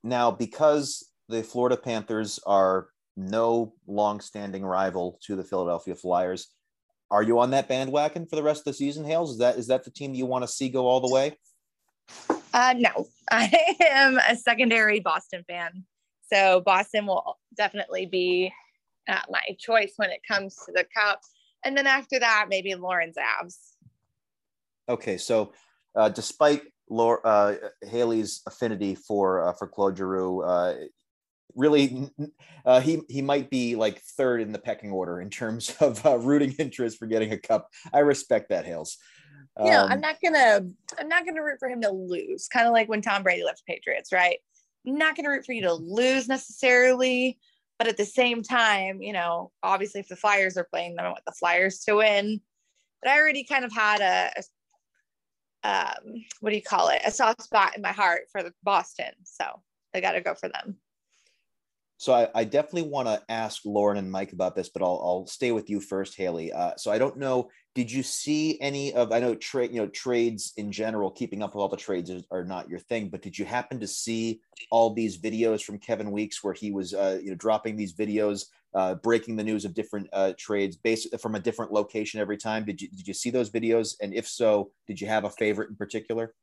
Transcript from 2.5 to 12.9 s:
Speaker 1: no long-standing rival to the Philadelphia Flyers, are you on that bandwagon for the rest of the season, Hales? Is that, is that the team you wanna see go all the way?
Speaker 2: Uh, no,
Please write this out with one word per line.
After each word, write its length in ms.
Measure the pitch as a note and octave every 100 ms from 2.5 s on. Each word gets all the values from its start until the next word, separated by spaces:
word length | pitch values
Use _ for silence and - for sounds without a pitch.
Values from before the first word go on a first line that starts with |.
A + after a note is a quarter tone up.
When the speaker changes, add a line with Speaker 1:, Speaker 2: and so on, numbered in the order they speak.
| G2 F#2+ F#2+ F#2 _ _ F#2+
Speaker 1:
no 580 | F#2+ A2+ A#2 A#2 A2 - -
long-standing 800 | G2+ G#2 G#2 - G#2 G2+ F#2+
rival 560 | F#2+ F#2 F#2+ F2+ F2+ -
to 120 | - F#2+
the 80 |
Philadelphia 520 | F#2 F#2 F2 E2 F#2 E2+
Flyers, 600 | F2+ F2+ F2+ F#2 - _ _ _ _ _ _
are 120 | G#2
you 160 | A2 A#2+
on 120 | B2
that 160 | C3+ C3
bandwagon 580 | C3 C3 D3 D3+ E3+ E3
for 120 | D#3
the 60 |
rest 180 | D3 D3+
of 40 | D3
the 80 |
season, 300 | - C#3 D3
Hales? 280 | D3+ D#3+ D#3+
Is 80 | A2+
that, 180 | B2 B2
is 100 | A#2
that 160 | C3
the 80 | B2+
team 220 | - C#3
you 120 | B2+ B2+
wanna 220 | B2+ B2
see 220 | - C3
go 180 | C3 B2+
all 140 | B2+
the 120 | B2+
way? 240 | C3 C#3+ - _ _ _ _ _ _ _ - - - -
Speaker 2:
Uh, 200 | B3 B3+ B3
no, 300 | A3+